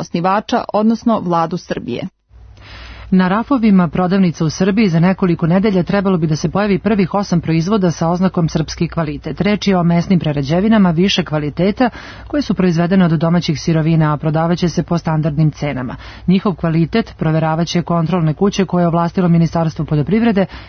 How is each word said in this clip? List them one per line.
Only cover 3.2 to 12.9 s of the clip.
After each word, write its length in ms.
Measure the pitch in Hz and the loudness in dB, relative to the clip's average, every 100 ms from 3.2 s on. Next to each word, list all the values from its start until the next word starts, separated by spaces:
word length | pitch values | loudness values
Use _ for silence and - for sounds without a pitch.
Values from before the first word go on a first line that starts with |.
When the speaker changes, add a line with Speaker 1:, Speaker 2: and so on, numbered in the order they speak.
| 185 | 2
Speaker 2:
rafovima 600 | 202 226 269 220 190 170 | 0 0 2 4 4 4
prodavnica 560 | 185 180 196 180 - | 2 0 2 2 0
u 60 | 160 | -2
Srbiji 380 | - 190 202 214 | 0 0 2 2
za 120 | 165 | 4
nekoliko 460 | 175 185 185 165 165 | 2 2 0 0 2
nedelja 360 | 185 214 185 | 2 2 0
trebalo 360 | 156 202 196 185 | 0 0 0 0
bi 80 | 160 | 0
da 100 | 156 | 0
se 140 | 165 | -2
pojavi 280 | 185 208 185 | 0 0 0
prvih 360 | 202 214 185 | 0 0 0
osam 260 | 202 202 175 | -2 0 -2
proizvoda 500 | 160 160 165 220 185 | 0 0 0 2 0
sa 180 | - 165 | 0 0
oznakom 400 | 175 185 - 165 | 0 0 0 0
srpski 400 | 165 151 - 165 | -2 -4 -4 -4
kvalitet. 520 | - 151 143 - 143 | -4 -6 -6 -8 -4
Reč 280 | 185 208 - | -2 0 0
je 100 | 185 | 2
o 40 | |
mesnim 360 | 170 170 170 185 | 2 2 2 0
prerađevinama 720 | 156 147 135 170 214 220 185 | 0 -2 0 0 4 4 4
više 340 | 165 196 190 | 2 2 0
kvaliteta 680 | 160 151 147 - 190 202 247 - - - - | -2 -2 -4 -2 0 2 -2 -2 -14 -18 -6
koje 160 | 294 | -4
su 120 | - | -2
proizvedene 500 | 196 185 165 175 | 0 2 2 2